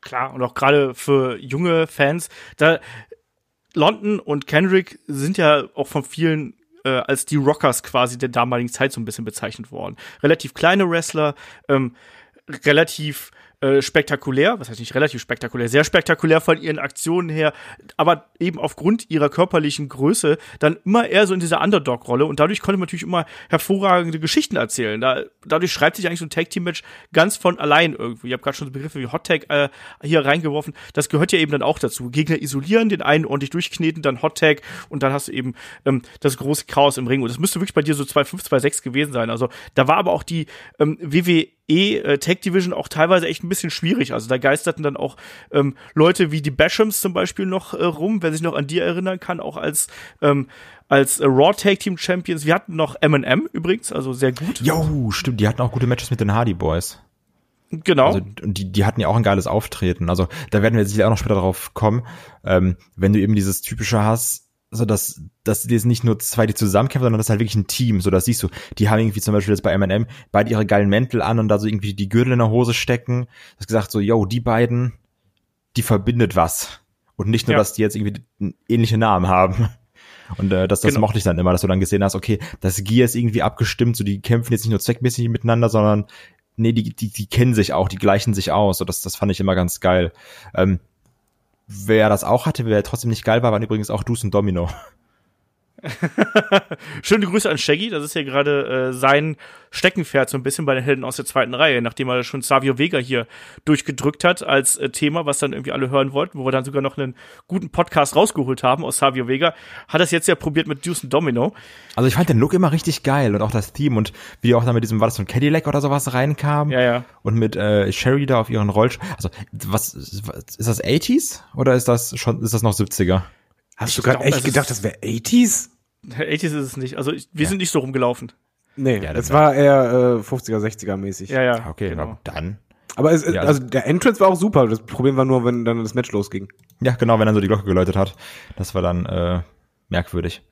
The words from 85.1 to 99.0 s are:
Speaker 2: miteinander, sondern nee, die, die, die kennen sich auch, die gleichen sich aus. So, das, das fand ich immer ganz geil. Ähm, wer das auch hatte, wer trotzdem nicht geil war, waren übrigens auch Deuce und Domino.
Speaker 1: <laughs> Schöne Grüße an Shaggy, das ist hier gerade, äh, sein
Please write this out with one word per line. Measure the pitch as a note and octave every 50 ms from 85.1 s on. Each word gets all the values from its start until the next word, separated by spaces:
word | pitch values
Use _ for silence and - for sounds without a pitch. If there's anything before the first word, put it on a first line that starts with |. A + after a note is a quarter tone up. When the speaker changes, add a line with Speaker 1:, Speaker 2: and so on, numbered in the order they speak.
| A#2+ - A#2 A2+
Speaker 2:
miteinander, | A2+ - - A2+ A#2 A#2 A#2 A2+
sondern | G#2 A2 G#2 G#2+ G#2 G#2 G#2 _ - - - - _ _ _ _ _
nee, | - A2+ A2+
die, | A#2 A#2 G#2+ - -
die, | - A#2 G#2+
die | - - G#2+ -
kennen | - - B2 B2+ A#2+
sich | G#2+ G2 - C#2
auch, | D2+ F#2+ F#2+
die | G2 F#2+
gleichen | - G2+ G2 G#2 - A#2+ G#2+
sich | G2 F#2 - D2+
aus. | G2 G#2 G2+ F#2 -
So, | F#2+
das, | F2 - -
das | - F#2 - -
fand | - G3+ F#3+
ich | -
immer | G2 G2 F#2
ganz | F#2 F2+ F2 - -
geil. | - F#2 F2+ F#2 F2 E2+ - _ - - - - - - _
Ähm, | - F#2 G2 G3 F2 _ _ _ _ _ _ _ _ _ _ _ _ _ _ _ _ _ _ G#2+
wer | G2 G2 G2 A2 A2 G#2+ G#2+
das | G#2 G2 -
auch | - A2 A#2 - -
hatte, | - - B2
wer | A2+ A2 G#2 G2+
trotzdem | - - A#2 - A#2
nicht | A2+ - -
geil | - A2 A#2 A#2+
war, | A#2+ G#2+
waren | G#2 A2+
übrigens | G#2+ A2 G#2+ G#2 -
auch | - G#2 -
Deuce | - A#2+ A#2 -
und | G#2 F#2
Domino. | G2+ G2+ G#2 F2+ F2+ E2+ E2+ - - - - _ _ _ _ _ _ _ _ _ _ _ _ _ _ _ _ _ -
Speaker 1:
<laughs> | - D#3+ B2 - - E3 - - G#3+ - - A3 - - - D4 - - F3 - - - D3 -
Schöne | - - G3 A3 G3+
Grüße | F3+ F3 G#3+ - A3
an | D#3+ C#3
Shaggy, | - - D3 D#3 G3+ A#3
das | G#3+ D3+ D3
ist | D3 -
hier | F3 D3
gerade, | C3+ B2+ C#3 C#3+ D3 C#3+ C#3+ C#3 - B2+ C3 B2+ C3
äh, | C3
sein | B2+